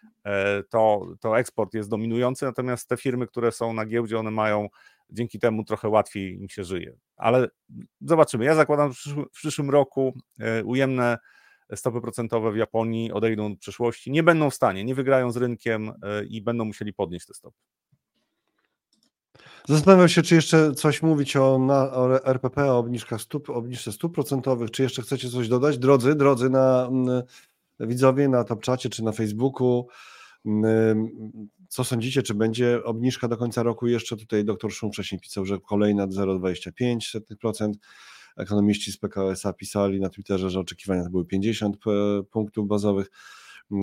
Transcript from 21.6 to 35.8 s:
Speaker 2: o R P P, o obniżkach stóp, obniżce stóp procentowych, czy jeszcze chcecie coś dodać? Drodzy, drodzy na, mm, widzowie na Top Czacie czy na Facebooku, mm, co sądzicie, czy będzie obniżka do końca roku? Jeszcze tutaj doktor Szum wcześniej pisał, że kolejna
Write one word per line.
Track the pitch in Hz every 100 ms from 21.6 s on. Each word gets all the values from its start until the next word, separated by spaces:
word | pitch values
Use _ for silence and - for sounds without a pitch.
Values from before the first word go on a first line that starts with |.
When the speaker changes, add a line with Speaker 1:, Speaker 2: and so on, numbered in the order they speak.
| 131 139 135
Speaker 2:
o | 127 127 131 135
R | 127
P | 127
P, | 143 139
o | 123
obniżkach | 120 120 - 110
stóp, | - - -
obniżce | 123 117 123 -
stóp | 104 170
procentowych, | 170 135 135 131 123 113
czy | -
jeszcze | 131 -
chcecie | 113 131 127
coś | 123 113
dodać? | 123 143 131
Drodzy, | 127 139 123 151
drodzy | 139 127 127
na, | 131 131 127 127
mm, | 131 127 127 123 - _ _ _ -
widzowie | 113 123 131 131 143
na | 127
Top | 113 110
Czacie | - 127 120
czy | -
na | 110
Facebooku, | 107 107 104 131 135 127 123 123 - - - - _ 110
mm, | 107 110 110 110 110 110 - 110 110 104 _ -
co | -
sądzicie, | 123 120 120 135
czy | 120
będzie | 104 113 113 123 120
obniżka | 117 113 127 - 120
do | 113
końca | 120 117
roku? | 117 113 120
Jeszcze | 117 - 107
tutaj | 110 107 104
doktor | 101 107
Szum | - 107
wcześniej | 104 95 95
pisał, | - - 95
że | 98
kolejna | - 101